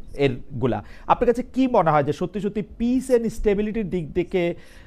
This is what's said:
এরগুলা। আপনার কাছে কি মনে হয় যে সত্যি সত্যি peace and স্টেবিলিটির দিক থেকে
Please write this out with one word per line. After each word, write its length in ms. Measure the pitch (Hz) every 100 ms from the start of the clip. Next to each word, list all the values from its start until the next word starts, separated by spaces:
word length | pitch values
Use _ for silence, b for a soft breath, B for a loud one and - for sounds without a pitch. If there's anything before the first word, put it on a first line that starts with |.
| -
এরগুলা। 720 | - 139 123 - 123 123 104 B B -
আপনার 200 | 170 240
কাছে 160 | 233 247
কি 140 | 254 262
মনে 240 | 233 160
হয় 120 | 151
যে 100 | 143
সত্যি 280 | 143 180 208
সত্যি 220 | 196 208 - -
peace 380 | 233 254 262 240
and 120 | 226
স্টেবিলিটির 600 | - 214 202 214 220 185
দিক 240 | 180 147
থেকে 420 | 180 175 185 175 - b b